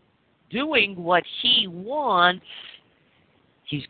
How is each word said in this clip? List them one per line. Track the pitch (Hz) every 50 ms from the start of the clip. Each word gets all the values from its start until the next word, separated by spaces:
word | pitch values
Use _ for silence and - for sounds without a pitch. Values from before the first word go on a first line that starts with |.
| - _ _ _ _ _ _ _ _ _
doing | - 233 285 320 302 240 208 202 196
what | 175 175 165 180 170 - - - -
he | - 247 247 240 214 190
wants, | 165 175 190 220 269 302 285 240 196 175 175 180 180 185 - - - - - - - - _ _ _ _ _ _ _ _ _ _ _ _ _ _ _ _ _
he's | - 147 143 131 -